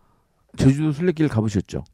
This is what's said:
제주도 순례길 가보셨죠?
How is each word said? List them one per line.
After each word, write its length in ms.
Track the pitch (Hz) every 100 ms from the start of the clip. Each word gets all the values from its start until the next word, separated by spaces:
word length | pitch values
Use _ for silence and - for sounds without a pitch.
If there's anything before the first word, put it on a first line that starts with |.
| _ _ _ _ _ -
제주도 360 | 139 139 156
순례길 360 | 143 180 156 151
가보셨죠? 560 | 110 107 101 - 78 -